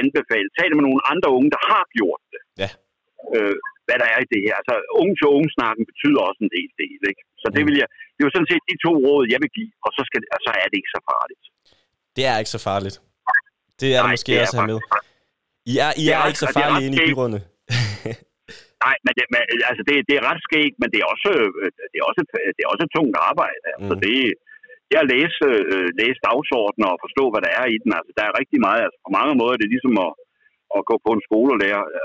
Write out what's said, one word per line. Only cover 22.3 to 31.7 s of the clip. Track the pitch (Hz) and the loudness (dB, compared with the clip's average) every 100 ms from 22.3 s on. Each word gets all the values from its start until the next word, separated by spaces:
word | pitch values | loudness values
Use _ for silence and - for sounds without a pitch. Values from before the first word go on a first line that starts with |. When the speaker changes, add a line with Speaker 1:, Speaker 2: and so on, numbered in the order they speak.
| 92 95 - | -4 -4 -4
Speaker 1:
det | |
er | 69 | -2
også | 98 165 | -2 -2
et | 160 | 0
tungt | 143 85 90 | 0 2 0
arbejde. | - 101 - 85 - | 0 -2 -4 -10 -8
Altså, | 98 92 | -6 -2
Speaker 2:
Mm. | 98 | 0
Speaker 1:
det, | 131 120 - _ - - - - | 0 0 -2 _ -20 -20 -18 0
det | 151 | 2
er | 143 | 4
at | 127 | 2
læse, | 165 - 143 110 85 | 2 2 2 4 2
øh, | 95 90 85 | 0 0 0
læse | 117 123 104 | 0 0 0
dagsordner | 123 151 127 104 110 98 | 0 0 0 0 0 -2
og | 87 90 | -2 -4
forstå, | - 131 | 0 2
hvad | 107 87 | 2 0
der | 101 | 0
er | 127 113 | 0 0
i | |
den. | 117 85 | 0 -2
Altså, | - - | -4 -4
der | 107 | -2
er | 107 | -2
rigtig | 135 135 98 | 0 0 2
meget. | 113 95 | 2 0
Altså, | - 92 | -6 -2
på | 98 | 0
mange | 135 131 | 2 2
måder | 117 123 | 2 0
er | |
det | 107 127 | 0 0
ligesom | 127 107 87 | 2 2 0
at, | - - _ _ _ - 101 | -6 -20 _ _ _ -6 -4
at | - | 0
gå | 113 110 | 0 2
på | 110 | 0
en | - | 2
skole | 110 135 117 | 2 4 2
og | |
lære, | 196 | 2